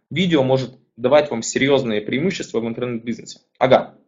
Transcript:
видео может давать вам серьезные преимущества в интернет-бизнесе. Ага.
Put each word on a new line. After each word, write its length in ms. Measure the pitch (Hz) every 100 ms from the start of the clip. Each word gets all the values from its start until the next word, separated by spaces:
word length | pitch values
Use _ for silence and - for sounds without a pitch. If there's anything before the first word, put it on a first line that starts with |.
| -
видео 340 | 139 185 156
может 340 | 131 131 123 - _ -
давать 320 | 123 147 143
вам 140 | 113
серьезные 580 | - - 135 135 117 104
преимущества 580 | 107 123 180 - - 117
в 80 | 117
интернет-бизнесе. 720 | 117 123 117 120 110 - - _ -
Ага. 380 | 131 120 - _